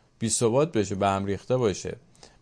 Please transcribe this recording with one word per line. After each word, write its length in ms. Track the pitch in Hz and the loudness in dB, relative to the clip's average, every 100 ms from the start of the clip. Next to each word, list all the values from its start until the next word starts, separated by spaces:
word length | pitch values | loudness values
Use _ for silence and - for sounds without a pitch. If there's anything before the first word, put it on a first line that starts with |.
| _ - | _ -6
بی 100 | 117 | -4
ثبات 420 | - 117 127 156 | 0 2 2 2
بشه، 240 | 113 98 98 | 0 -2 0
به 120 | 98 | 0
هم 180 | 98 98 | 0 -2
ریخته 320 | 95 - 127 | -4 -2 0
باشه، 380 | 113 87 87 - _ _ - _ | 0 -2 -8 -12 _ _ -20 _